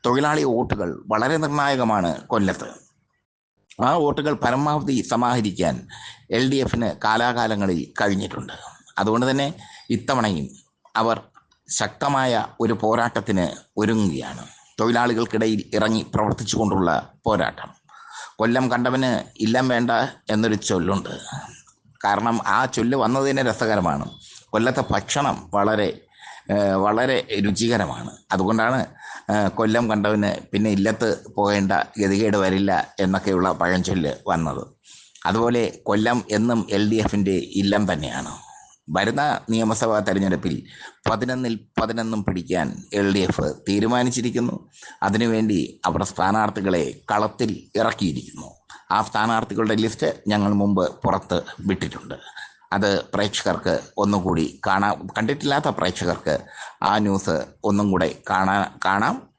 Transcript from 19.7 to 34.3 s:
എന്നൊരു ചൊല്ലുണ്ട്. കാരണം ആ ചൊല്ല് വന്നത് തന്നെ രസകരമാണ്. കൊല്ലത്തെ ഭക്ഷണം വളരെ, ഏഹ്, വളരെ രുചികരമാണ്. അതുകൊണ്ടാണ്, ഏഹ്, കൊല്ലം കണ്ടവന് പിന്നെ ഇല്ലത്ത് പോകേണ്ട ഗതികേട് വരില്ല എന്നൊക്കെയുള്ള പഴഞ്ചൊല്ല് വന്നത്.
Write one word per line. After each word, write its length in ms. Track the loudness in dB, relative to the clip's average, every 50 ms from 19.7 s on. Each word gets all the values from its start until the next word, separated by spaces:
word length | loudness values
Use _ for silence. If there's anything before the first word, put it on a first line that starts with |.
| 2 2 2 2 2 0 0 -2 -4 -12 _ -2
എന്നൊരു 240 | 0 2 2 2 0
ചൊല്ലുണ്ട്. 680 | 0 0 0 0 0 2 0 0 -2 -2 -6 -12 -12 -12 -12 -12 -12 -12 -14 -20 -20 -20 -20 _ _ _ -20 -18 _ 0
കാരണം 360 | 0 0 2 0 0 -2 0 0
ആ 180 | 0 2 2 0
ചൊല്ല് 320 | 0 0 0 0 2 2
വന്നത് 340 | 2 2 2 2 2 0 0
തന്നെ 120 | 0 0
രസകരമാണ്. 680 | 0 0 0 0 0 2 2 2 2 0 0 -2 -4 -8 -12 -18 -20 -20 -20 -20 -14 _
കൊല്ലത്തെ 340 | 0 2 2 2 2 0 -2 0
ഭക്ഷണം 600 | -2 -2 -2 -2 -2 -2 0 0 -2 -4 -8 -4 0
വളരെ, 460 | 2 2 2 2 2 0 -2 -2 -6 -16 _ _ -20 -20 -20 -20 -18 _ -2
ഏഹ്, 260 | 0 2 2 2 2
വളരെ 500 | 2 2 2 2 2 0 0 0 -2 -2 -4 -2 0 0
രുചികരമാണ്. 680 | 0 0 0 0 0 0 0 0 -2 -6 -10 -10 -14 -14 -18 _ _
അതുകൊണ്ടാണ്, 540 | -2 0 0 0 2 2 0 0 0 0 -2 -4 -8 -20 -18 -18 -18 -14 -4 -2
ഏഹ്, 180 | 0 0 0 0
കൊല്ലം 420 | 0 0 0 2 2 2 2 2
കണ്ടവന് 420 | 0 2 2 2 2 2 0 0 -2 -4 -8 -4
പിന്നെ 180 | -2 0 2 2
ഇല്ലത്ത് 640 | 2 2 2 0 0 0 0 0 -2 -2 -6 -10 -2
പോകേണ്ട 380 | 0 2 2 2 2 2 2 2 0 0 -2 -2 -2
ഗതികേട് 380 | 0 2 2 2 2 2 2
വരില്ല 580 | 2 2 2 2 2 2 2 2 0 -2 -4 -4 -2
എന്നൊക്കെയുള്ള 520 | 0 0 0 0 0 0 2 2 2 0
പഴഞ്ചൊല്ല് 600 | 2 0 0 2 2 0 0 0 0 0 0 -2 -4 -4 -2
വന്നത്. 400 | -2